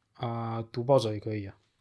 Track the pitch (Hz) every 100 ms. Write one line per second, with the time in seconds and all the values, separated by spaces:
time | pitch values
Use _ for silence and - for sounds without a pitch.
0 | _ - 120 117 113 113 113 - 120 135
1 | 110 107 110 107 98 - _ _